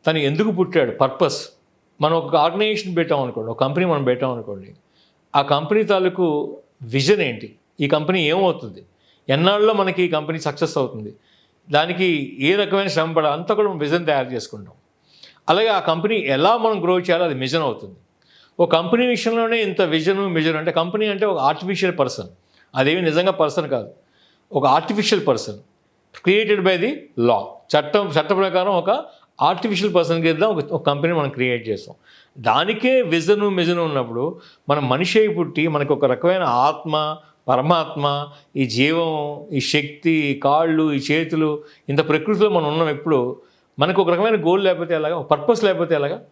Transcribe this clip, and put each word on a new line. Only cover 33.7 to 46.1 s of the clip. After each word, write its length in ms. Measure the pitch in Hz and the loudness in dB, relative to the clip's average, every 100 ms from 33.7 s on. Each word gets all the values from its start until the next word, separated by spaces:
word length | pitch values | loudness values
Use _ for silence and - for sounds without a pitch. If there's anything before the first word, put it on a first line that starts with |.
| 175 | 0
ఉన్నప్పుడు 640 | 160 139 117 117 147 175 - _ - | -2 -2 -4 -4 -4 -6 -20 _ -2
మనం 180 | 147 131 | 0 2
మనిషి 240 | 131 180 220 | 0 2 2
అయి 100 | 214 170 | 2 0
పుట్టి 320 | 151 151 165 | -4 -2 -2
మనకు 180 | 147 143 139 | 0 0 0
ఒక 80 | 139 | 2
రకమైన 300 | 127 170 185 | 2 0 0
ఆత్మ, 760 | 160 123 139 151 156 151 151 156 _ _ - | 0 2 2 0 -4 -2 -2 -6 _ _ -2
పరమాత్మ, 540 | 131 151 170 156 151 143 143 147 - _ - | 0 2 2 0 -2 -2 -2 -8 -16 _ -4
ఈ 100 | 127 | -2
జీవం, 460 | 110 143 165 165 156 147 147 - 147 | 2 2 2 0 -2 -6 -8 -6 -4
ఈ 20 | |
శక్తి, 500 | - 147 147 - 170 | 0 0 -2 -4 0
ఈ 240 | 160 143 139 143 | 0 0 0 2
కాళ్ళు, 460 | 151 165 156 156 139 | 2 2 2 0 -2
ఈ 20 | - | 0
చేతులు, 540 | 151 160 160 156 147 - _ - | -2 0 -2 -2 -2 -10 _ -2
ఇంత 200 | 143 151 | 0 2
ప్రకృతిలో 400 | 156 160 196 208 180 | 0 0 2 2 2
మనం 120 | 147 | 0
ఉన్నాం. 160 | 151 160 135 | 0 0 -2
ఎప్పుడు 240 | 165 139 123 131 _ _ _ - | 0 0 0 -6 _ _ _ -2
మనకు 240 | 156 185 | 0 2
ఒక 60 | 170 | 2
రకమైన 260 | 175 220 214 160 | 2 2 2 2
గోల్ 160 | 185 190 | 2 2
లేకపోతే 260 | 170 170 160 | 0 -2 -2
ఎలాగా, 160 | 151 170 | -2 -4
ఒక 60 | - | -2
పర్పస్ 300 | 147 147 226 208 | 0 2 2 2
లేకపోతే 260 | 175 170 156 | 0 0 0
ఎలాగా? 180 | 143 | 0